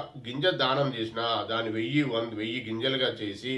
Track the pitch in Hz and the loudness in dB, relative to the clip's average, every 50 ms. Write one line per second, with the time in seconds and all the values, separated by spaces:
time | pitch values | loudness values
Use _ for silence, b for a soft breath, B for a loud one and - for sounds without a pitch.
0 | - - - 135 113 117 123 143 175 185 160 139 135 127 135 143 135 - 117 113 | 4 0 -10 -12 -10 -6 -4 2 2 2 4 4 2 2 4 4 2 2 2 -2
1 | 110 110 113 113 117 117 113 104 101 101 113 113 113 110 107 110 113 127 139 147 | -4 -2 -2 -2 0 2 2 0 0 0 0 0 0 0 0 -2 0 2 2 2
2 | 147 127 113 113 117 113 110 104 110 117 120 127 113 110 113 113 123 135 131 131 | 2 4 2 0 0 -2 -2 -4 -4 -2 -2 -4 -4 -4 -4 0 0 0 2 2
3 | 127 120 107 - 110 101 95 - 117 127 131 | 0 0 0 -2 -4 -6 -6 -6 -4 -4 -2